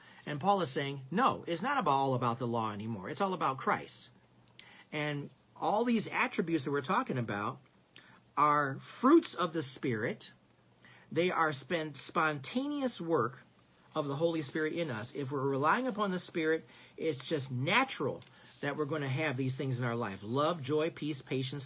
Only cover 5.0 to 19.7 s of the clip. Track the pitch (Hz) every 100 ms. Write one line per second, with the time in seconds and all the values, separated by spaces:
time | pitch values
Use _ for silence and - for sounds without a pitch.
5 | 151 147 143 - _ - 151 202 240 226
6 | - 175 233 - 170 165 139 143 135 202
7 | 262 131 113 101 104 135 - _ _ -
8 | - - _ - 147 147 143 135 - -
9 | 240 330 - - 175 160 139 - 143 113
10 | 120 220 - - _ _ _ _ - -
11 | - 143 180 - 160 143 - 175 156 143
12 | - - 156 147 131 247 277 294 262 -
13 | 165 160 127 - - _ _ _ - 156
14 | 143 139 170 160 143 170 156 160 165 110
15 | 107 - 135 139 139 135 151 202 254 208
16 | 208 180 - 175 156 160 - - - -
17 | 160 139 - 156 135 123 139 214 262 -
18 | 143 87 - - - - 143 143 147 156
19 | 139 131 160 131 131 131 139